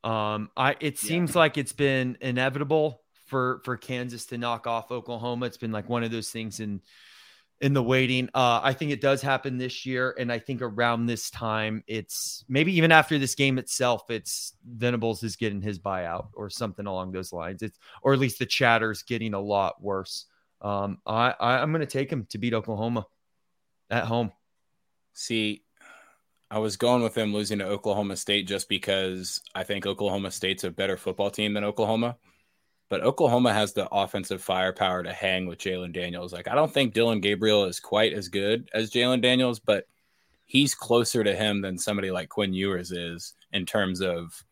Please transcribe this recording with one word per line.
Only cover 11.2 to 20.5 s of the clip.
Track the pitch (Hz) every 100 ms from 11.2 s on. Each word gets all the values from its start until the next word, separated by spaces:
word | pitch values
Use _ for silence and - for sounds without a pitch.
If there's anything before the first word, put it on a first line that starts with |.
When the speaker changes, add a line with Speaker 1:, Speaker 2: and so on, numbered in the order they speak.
| -
Speaker 1:
time, | - 117 110 107 110 -
it's | 110 107 - - - -
maybe | 131 160
even | 180 160
after | 160 151 151
this | 135
game | - 139 131
itself, | - - 127 113 -
it's | 113 - - - _
Venables | 123 117 120 120 113 104
is | 113 -
getting | 113 101
his | 101 95
buyout | 98 95 85 87 104
or | - 104
something | - 113 92 101
along | 92 92
those | 92 92
lines. | 87 85 -
It's, | 107 _ - -
or | 131
at | 135
least | 131 -
the | 120
chatter's | - 127 113 110 101
getting | - 117 113
a | 101
lot | 101 101 92 -
worse. | 101 95 95 - - _ _